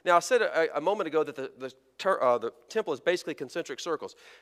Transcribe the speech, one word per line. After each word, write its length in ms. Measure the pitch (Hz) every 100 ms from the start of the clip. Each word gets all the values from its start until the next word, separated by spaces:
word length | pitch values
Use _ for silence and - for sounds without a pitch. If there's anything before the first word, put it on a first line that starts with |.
Now, 140 | 175 175
I 20 |
said 220 | - 175
a, 360 | 208 151 160 147
a 40 |
moment 260 | 165 208 165
ago 160 | 156
that 120 | 147 135
the, 160 | 135 120
the 140 | 131 - _ -
ter-, 220 | 190 190
uh, 180 | 131 120
the 140 | 117 - -
temple 240 | 220 208
is 80 | 127
basically 340 | 170 180 -
concentric 460 | 151 131 170 156 135
circles. 360 | 175 156 95 - - -